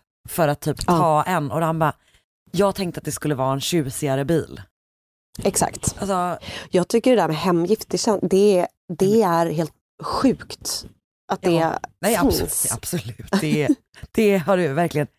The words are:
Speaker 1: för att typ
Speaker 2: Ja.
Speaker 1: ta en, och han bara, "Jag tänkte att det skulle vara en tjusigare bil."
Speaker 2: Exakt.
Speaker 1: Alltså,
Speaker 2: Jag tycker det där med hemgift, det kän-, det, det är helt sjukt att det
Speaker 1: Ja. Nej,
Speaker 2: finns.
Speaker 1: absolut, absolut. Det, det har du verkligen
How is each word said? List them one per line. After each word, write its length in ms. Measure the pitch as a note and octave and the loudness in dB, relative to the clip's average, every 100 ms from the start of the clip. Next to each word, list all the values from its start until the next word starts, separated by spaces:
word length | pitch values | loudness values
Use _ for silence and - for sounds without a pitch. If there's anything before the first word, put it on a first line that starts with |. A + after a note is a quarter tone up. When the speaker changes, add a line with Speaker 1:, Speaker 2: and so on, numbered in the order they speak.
| _ _ - | _ _ -10
Speaker 1:
för 180 | - D#3 | 0 0
att 120 | D3 | 0
typ 160 | - C#3+ - | -2 -4 0
Speaker 2:
Ja. 100 | F3 | 2
Speaker 1:
ta 260 | E3+ D3+ | 4 2
en, 280 | D3+ F3+ C#3+ | 2 -2 -2
och 100 | - | -2
han 180 | E3 E3 | -2 0
bara, 140 | D#3 - _ _ _ _ _ | -2 -2 _ _ _ _ _
"Jag 240 | E3 G3+ F#3 | 0 0 0
tänkte 240 | F#3 - | -6 -8
att 60 | - | -8
det 60 | |
skulle 240 | - D3+ C3+ | -6 -4 -2
vara 180 | C3 | -2
en 80 | C3+ | -2
tjusigare 640 | - F3 C3+ - D3 C3+ C3+ | -2 -2 -2 -4 -2 -2 0
bil." 360 | E3 - C2+ G2 _ _ _ _ _ _ - | 0 -2 -10 -18 _ _ _ _ _ _ -4
Speaker 2:
Exakt. 520 | - - - - - - | -2 0 -2 -4 -10 -6
Speaker 1:
Alltså, 380 | G3 F#3 F3+ E3 - - - | -4 -2 -2 -6 -10 -16 -2
Speaker 2:
Jag 180 | F3+ F3 | 0 2
tycker 240 | A#3 B3+ | 2 4
det 100 | A#3+ | 4
där 60 | D#3+ | 2
med 100 | D#3 | 0
hemgift, 520 | F3+ F3+ F3 A3 - | 0 2 2 0 -2
det 80 | F#3 | -4
kän-, 300 | - G3+ F3+ | 0 0 2
det, 380 | F#3+ G#3 F#3 F3 _ - | 4 6 4 0 _ -10
det 280 | E3+ F#3+ A3 | 0 4 4
är 240 | G3+ E3+ E3+ | 4 4 2
helt 240 | D#3 D#3 _ _ - | 0 -4 _ _ -14
sjukt 840 | - - C4+ G#3 - - - - - _ _ _ - | -6 0 2 2 -4 -12 -8 -8 -10 _ _ _ -8
att 100 | G3 | -4
det 100 | F#3 | 0
Speaker 1:
Ja. 280 | E3 E3 - - - | 2 0 -2 -10 -4
Nej, 160 | G3+ A3+ | 0 2
Speaker 2:
finns. 240 | C4 D#3+ | 2 0
Speaker 1:
absolut, 300 | A2+ - - | -2 -4 -4
absolut. 720 | A2+ - F3+ - - - G3+ | -4 -4 -6 -6 -12 -4 -2
Det, 260 | D#3 D3+ C#3 C#4 _ - - | 0 -2 -2 -4 _ -20 -8
det 260 | - G#3+ G3 | 2 4 4
har 200 | D#3 F#3 | 2 2
du 100 | E3+ | 2
verkligen 340 | C#3 E3+ D3+ D3 | 0 0 0 -4